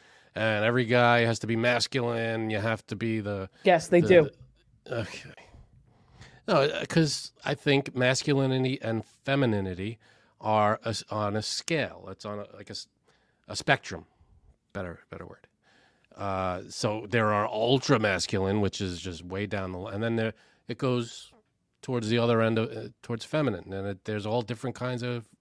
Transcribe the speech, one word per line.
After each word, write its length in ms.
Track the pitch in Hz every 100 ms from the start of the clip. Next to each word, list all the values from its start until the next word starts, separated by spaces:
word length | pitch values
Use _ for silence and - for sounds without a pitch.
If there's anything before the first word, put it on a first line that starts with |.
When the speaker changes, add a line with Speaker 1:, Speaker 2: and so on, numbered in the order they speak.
| _ - _ -
Speaker 1:
and 280 | 110 107
every 220 | 107 123 113
guy 360 | 123 120 120
has 180 | 117 113
to 80 | 110
be 80 | 113
masculine." 960 | 120 120 - 135 120 117 113 113 110
You 80 | 107
have 260 | 110 110 -
to 80 | 101
be 260 | 113 113
the 280 | 101 101 95 -
Speaker 2:
Yes, 240 | 185 170 -
they 140 | 175
Speaker 1:
the, 60 | 170
Speaker 2:
do. 220 | 180 147 - - _ _ _
Speaker 1:
the, 160 | - 120
okay. 340 | 107 - - - - - - _ _ _ _ - - - -
No, 100 | 170
uh, 280 | 139 - -
'cause 460 | 165 156 - - -
I 120 | 139 143
think 400 | - 139 135 127
masculinity 840 | 123 131 - 139 135 131 131 135
and 240 | 113 113 - _ -
femininity 720 | 139 127 104 95 90 101 117 _ _ _ _
are 400 | 107 107 104 110 113
a 40 |
s-, 140 | 107 -
on 260 | 107 104 107
a 60 |
scale. 640 | 107 - - 165 104 82 95
It's 120 | 95
on 140 | 107 104
a, 80 | 101 95
like, 140 | 104
a 40 |
s-, 140 | 104 - _ _ _ _ _ _
a 80 | 101
spectrum. 500 | - 135 - 90 - _ _ _ _ _ _
Better, 260 | 98 90 85 _
better 160 | 92 90
word. 220 | - _ _ _ _ _ _ _ -
Uh, 460 | 98 95 92 90 104
so 380 | - 113 110 107
there 240 | 117 107
are 140 | 104 110
ultra 500 | 123 117 135 - 127
masculine, 640 | 107 92 - 101 95 104
which 180 | 101 -
is 220 | 98 87
just 240 | 90 82 90
way 220 | 95 104
down 240 | 104 95
the 80 | 90
line, 160 | 101 101
and 80 |
then 120 | 117 113
there 160 | 110 - _ _ -
it 100 | 120
goes 540 | 135 123 117 - - _ _ _ _ _
towards 280 | - 123 110
the 100 | 117
other 220 | 117 117
end 160 | 113 113
of, 100 | 113
uh, 180 | 110 113 -
towards 240 | - 117 -
feminine, 480 | 156 143 92 90
and 140 | 98 98
it, 180 | 95 -
there's 220 | 107 104
all 160 | 117
different 320 | 110 113 131 -
kinds 260 | 127 123
of 260 | 123 120 110 _